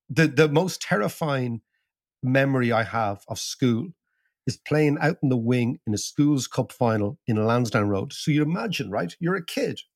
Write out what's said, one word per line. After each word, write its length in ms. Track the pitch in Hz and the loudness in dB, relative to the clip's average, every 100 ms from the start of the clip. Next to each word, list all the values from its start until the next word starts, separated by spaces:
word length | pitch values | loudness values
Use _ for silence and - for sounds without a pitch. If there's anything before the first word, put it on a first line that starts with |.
| - | -4
the, 180 | 123 156 | 2 2
the 200 | 135 156 | 4 4
most 340 | 147 175 - | 4 0 -4
terrifying 800 | - 196 202 - 160 139 123 117 - _ _ _ _ _ | -4 -2 -2 -4 -4 -2 -2 -6 -12 _ _ _ _ _
memory 480 | 127 131 139 135 120 | 0 2 2 2 2
I 120 | 113 | 2
have 400 | 110 117 107 101 - | 0 -2 -2 -4 -8
of 120 | - | -10
school 500 | - - 127 117 180 - _ _ _ _ - | -8 0 2 2 -2 -12 _ _ _ _ -8
is 100 | - | -8
playing 400 | - 151 151 147 | -2 2 2 2
out 160 | 151 175 | 0 0
in 60 | 143 | 0
the 80 | 127 | 0
wing 420 | 113 123 120 139 - | 2 2 0 -2 -4
in 60 | |
a 40 | 104 | -4
Schools 480 | - - 147 143 123 | -4 0 2 2 -2
Cup 240 | - - | -4 -6
final 460 | - 120 110 104 135 - | -2 0 2 -2 -4 -2
in 160 | 107 110 | 0 2
Lansdowne 400 | 117 117 110 104 | 2 2 0 2
Road. 240 | 98 - | 0 -4
So 160 | - - | -6 -2
you 120 | 147 | 0
imagine, 480 | 151 185 233 - 107 | 0 -2 -4 -6 -6
right? 240 | 104 170 - | -6 -6 -4
You're 160 | 165 190 | -4 -4
a 80 | 175 | -4
kid, 360 | - 262 117 - | -4 -4 -6 -12